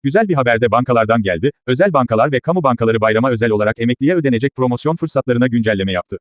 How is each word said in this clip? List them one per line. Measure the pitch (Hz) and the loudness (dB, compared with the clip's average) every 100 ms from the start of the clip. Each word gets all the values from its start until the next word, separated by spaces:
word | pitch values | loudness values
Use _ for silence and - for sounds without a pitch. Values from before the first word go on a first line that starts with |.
Güzel | 139 180 214 | 0 0 0
bir | |
haber | 151 123 113 | 2 2 2
de | 117 | 2
bankalardan | 113 127 120 110 113 | 0 2 0 2 0
geldi. | 98 85 123 - - | 0 -2 -2 -4 -6
Özel | 127 196 | 0 2
bankalar | 147 123 110 135 | 2 0 0 2
ve | 139 | 0
kamu | - 185 | -2 0
bankaları | 147 120 113 113 | 0 0 0 2
bayrama | 110 110 131 | 0 2 0
özel | 117 117 | 0 0
olarak | 107 104 110 | 0 -2 -2
emekliye | 117 123 139 | -4 0 0
ödenecek | 180 147 117 135 - | 0 0 -2 -2 -2
promosyon | 127 120 147 165 | -4 -2 -4 -4
fırsatlarına | 160 139 127 120 127 | -4 -4 -2 0 0
güncelleme | 117 110 104 95 | 0 0 -2 -2
yaptı. | 90 - 98 | -4 -6 -14